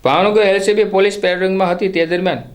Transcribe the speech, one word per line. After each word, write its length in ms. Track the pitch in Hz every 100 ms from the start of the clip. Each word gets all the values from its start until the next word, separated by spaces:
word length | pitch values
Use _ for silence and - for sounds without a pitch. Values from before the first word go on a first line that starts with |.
ભાવનગર 400 | 131 151 202 214
એલ 160 | 202 196
સી 140 | 196
બી 100 | 214
પોલીસ 340 | 196 190 202 202
પેટ્રોલિંગમાં 540 | 185 180 190 190 185
હતી 160 | 180 196
તે 180 | 180 165
દરમિયાન 380 | 180 185 131 -